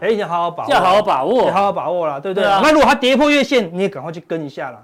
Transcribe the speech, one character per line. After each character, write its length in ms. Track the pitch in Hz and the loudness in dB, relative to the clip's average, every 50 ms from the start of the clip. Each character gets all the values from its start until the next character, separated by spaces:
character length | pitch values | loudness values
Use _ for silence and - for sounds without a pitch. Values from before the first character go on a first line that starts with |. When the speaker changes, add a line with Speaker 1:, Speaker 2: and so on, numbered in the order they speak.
Speaker 1:
哎， 80 | 180 208 226 | -2 -2 -2
你 40 | 208 | -2
要 100 | 196 160 | -2 -4
好 140 | 175 170 | -2 -2
好 80 | 175 175 | -2 -4
把 160 | 165 - 110 | -4 -6 -4
握。 60 | - | 0
Speaker 2:
要 80 | 277 220 | 0 2
好 140 | 185 180 190 | 2 4 2
好 60 | 214 202 | 2 2
把 200 | 202 156 131 135 | 2 0 0 0
握。 220 | 175 247 254 202 | 0 0 2 2
Speaker 1:
要 80 | 190 170 | 2 2
好 100 | 196 202 | 0 0
好 60 | 202 | 0
把 200 | 180 175 127 156 | -2 -2 -4 -4
握 160 | 175 175 165 151 | -4 -2 -2 -4
啦， 120 | 139 139 | -4 -6
对 140 | 147 196 185 | -6 -6 -2
不 60 | 202 | 0
对？ 40 | 208 | 0
Speaker 2:
对 80 | 202 | 2
啊。 100 | 196 196 247 | 2 2 4
Speaker 1:
那 80 | 311 | 4
如 80 | 302 302 | 4 4
果 80 | 254 233 | 4 4
它 80 | 285 | 2
跌 200 | - 262 254 269 | 2 2 2 2
破 140 | 240 302 294 | 4 4 4
月 140 | 294 285 262 | 4 2 2
线， 260 | 277 277 247 208 160 | 2 0 0 0 -2
你 120 | 175 180 196 | -4 -4 -4
也 40 | 190 | -4
赶 140 | 196 135 | -4 -6
快 100 | 127 170 | -12 -12
去 80 | 160 175 | -12 -12
跟 220 | 160 - 170 160 151 | -10 -8 -8 -6 -6
一 60 | 139 | -8
下 220 | - 175 151 131 | -10 -10 -10 -10
啦， 120 | 120 107 | -12 -14